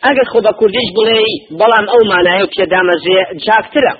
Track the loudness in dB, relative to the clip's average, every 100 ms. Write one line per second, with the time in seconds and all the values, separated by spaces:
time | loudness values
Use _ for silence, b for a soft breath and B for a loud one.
0 | 0 0 0 0 0 2 0 0 -4 -2
1 | 0 0 -2 -4 -12 -2 2 2 2 2
2 | 2 2 0 0 -2 -2 -2 0 0 0
3 | 0 0 0 -6 0 0 0 0 -2 -2